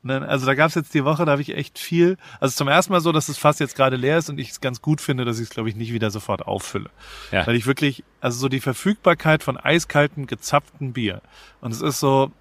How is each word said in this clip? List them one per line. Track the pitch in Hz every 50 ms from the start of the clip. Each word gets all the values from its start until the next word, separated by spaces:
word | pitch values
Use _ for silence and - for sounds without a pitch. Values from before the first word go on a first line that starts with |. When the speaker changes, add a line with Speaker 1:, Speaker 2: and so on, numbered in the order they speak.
| _
Speaker 1:
ne, | 127 135 135 -
also | - - 135 127
da | 131 135
gab's | 131 156 165 -
jetzt | 175 151 - -
die | 156 135
Woche, | 143 156 147 175
da | 156
hab | 143 139
ich | 147 - -
echt | - 143 - _ -
viel, | - - 165 170 170 175 190 - - - - -
also | - 135 -
zum | - 143
ersten | 139 143 170 185 - 196
Mal | 175
so, | 160 170
dass | 160 156 139
das | - 143 -
Fass | - 147 151
jetzt | - 151 127 -
gerade | - 135 131 131
leer | 127 123 135 151 170
ist | 160 -
und | 147 147
ich | 135 -
es | - -
ganz | - 131 123 117 -
gut | 151 156 151
finde, | - - 139 127 123
dass | 120 117 113
ich's, | 117 110
glaub | - - 113
ich, | 113 101
nicht | 107 117 113 117
wieder | 113 110 107
sofort | 98 110 - - 101 92 -
auffülle. | - 98 98 - - - 101 104 - _ _ - - - - - -
Speaker 2:
Ja. | - 95 90
Speaker 1:
Weil | 113 117
ich | 120 107
wirklich, | 123 139 - 151 143 127 - - _ _ _
also | - 127 120
so | 120 131 139
die | 131 127
Verfügbarkeit | - 139 123 - - 190 214 - _ 185 170 - - 160 156 156
von | - - 127
eiskalten, | 131 - - 151 170 - - - 147 147 147 - 147 139
gezapften | 123 123 110 - - - 147 - _ _ - 143 131 117
Bier. | 127 117 101 92 - _ _ _ - - - _ _
Und | - 117
es | 113 107
ist | - 151 135 -
so | - 139 135 135 135 135 - _